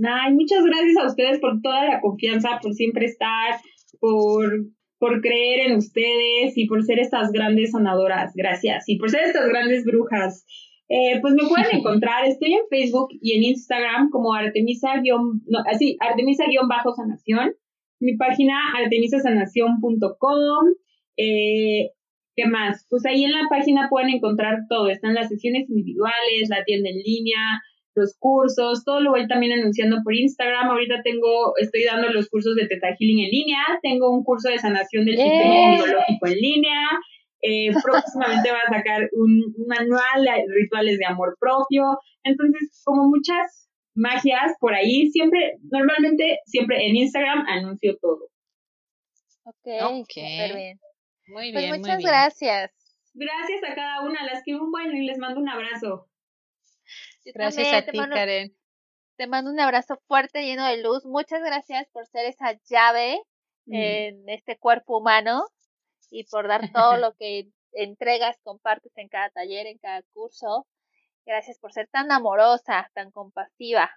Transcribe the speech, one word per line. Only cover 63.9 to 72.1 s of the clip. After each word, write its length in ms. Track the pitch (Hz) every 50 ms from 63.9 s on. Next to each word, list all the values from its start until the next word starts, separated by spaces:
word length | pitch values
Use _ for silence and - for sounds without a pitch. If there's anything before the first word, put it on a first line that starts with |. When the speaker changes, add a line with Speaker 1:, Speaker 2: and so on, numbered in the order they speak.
| 208 208 208 208 202 202 196 202
Speaker 3:
este 300 | 208 214 _ - 233 -
cuerpo 400 | - 240 233 240 - - 240 220
humano 460 | 220 226 220 220 214 220 233 262 - - - _ _ _ _ _ _ _ _ _ _ _
y 140 | - 226 220
por 240 | - - 214 202 202
dar 240 | 208 220 220 185 214
todo 240 | 240 226 240 240
Speaker 2:
<laughs> 20 | 240
Speaker 3:
lo 160 | 240 226 220
que 320 | _ 220 208 202 202 196 202 _ _ _ _ -
entregas, 640 | 214 208 202 202 - 226 233 240 233 240 233 240 - _
compartes 480 | 220 196 208 _ 226 214 - _ - _
en 120 | - 202 196
cada 220 | - 196 202 208
taller, 380 | - 185 180 190 196 202 208 220
en 100 | 214 233
cada 240 | - 202 190 185 185 _ _
curso. 540 | 214 220 233 - - 254 214 208 240 269 _ _ _ _ _ _ _ _ _ _ _ _
Gracias 360 | - 220 220 220 262 233 -
por 120 | - 202 -
ser 140 | 226 214
tan 240 | - - 269 277 294